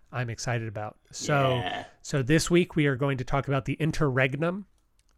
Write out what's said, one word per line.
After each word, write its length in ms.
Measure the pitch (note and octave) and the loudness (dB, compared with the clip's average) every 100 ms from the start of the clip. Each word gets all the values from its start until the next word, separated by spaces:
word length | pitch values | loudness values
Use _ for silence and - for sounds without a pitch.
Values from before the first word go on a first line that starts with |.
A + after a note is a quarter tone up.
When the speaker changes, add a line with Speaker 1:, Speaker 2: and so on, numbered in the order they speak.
| - | -10
Speaker 1:
I'm 200 | A#2+ B2 | -6 -6
excited 400 | A2 - A#2+ A2+ | -4 -4 -2 -4
about. 260 | G#2+ G#2+ - _ | -8 -10 -12 _
So, 500 | - - D3 C3+ B2 | -10 0 2 4 2
Speaker 2:
Yeah. 220 | F#2 G2+ - - | -2 -6 -10 -16
Speaker 1:
so 200 | - D3 | -6 -2
this 280 | B2 D#3 - | 2 2 4
week 280 | F3 F3+ - | 2 2 2
we 80 | D3 | 2
are 100 | B2+ | 2
going 220 | C#3 C3 | 0 -2
to 80 | B2+ | -2
talk 240 | C#3 C3+ | -2 0
about 160 | C#3 C3 | -2 0
the 80 | |
interregnum, 920 | C#3 D#3 - D3+ C3 C3+ C3+ E3 F#3+ G3+ _ _ _ _ | -2 0 2 2 2 2 2 -2 -2 -8 _ _ _ _